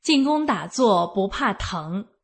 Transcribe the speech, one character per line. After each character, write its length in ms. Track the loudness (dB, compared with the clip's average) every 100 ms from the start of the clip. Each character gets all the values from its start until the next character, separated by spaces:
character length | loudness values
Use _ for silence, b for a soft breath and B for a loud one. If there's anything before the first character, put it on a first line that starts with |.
进 200 | 4 2
攻 220 | 4 0
打 220 | 0 -4 -4
坐 400 | 2 4 4 2
不 120 | -2 -2
怕 260 | -2 -4
疼 520 | -2 -6 -6 -6 -8 -10 _